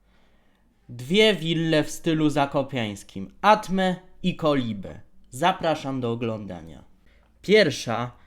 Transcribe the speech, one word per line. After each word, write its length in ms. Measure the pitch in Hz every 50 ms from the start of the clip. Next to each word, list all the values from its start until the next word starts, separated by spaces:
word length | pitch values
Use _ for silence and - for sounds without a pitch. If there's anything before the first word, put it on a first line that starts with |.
| _ _ _ _ _ _ _ _ _ _ _ _ _ _ _ _ _ -
dwie 460 | 123 120 123 131 175 208 214 220 208
wille 480 | 160 156 165 165 160 165 160 160 151 147
w 80 | 147
stylu 380 | - - - 170 160 156 156 151
zakopiańskim, 1000 | 135 147 139 139 - 147 135 135 - 127 113 107 101 101 - - - 98 98 - - -
Atmę 540 | - 202 214 208 208 - 190 190 190 185 180 180 - - - - -
i 120 | 185 -
Kolibę. 640 | - 165 151 147 139 123 113 110 101 90 85 78 - - - - - - _
Zapraszam 720 | - 127 156 180 180 - - 165 151 151 - 139 135 131
do 100 | 120 117
oglądania. 720 | 117 117 120 113 113 104 107 95 90 85 80 82 76 - - - - _ _ - _ _ _ _ _ _
Pierwsza, 680 | - - 202 214 202 151 123 - - - 113 110 202 208 - - -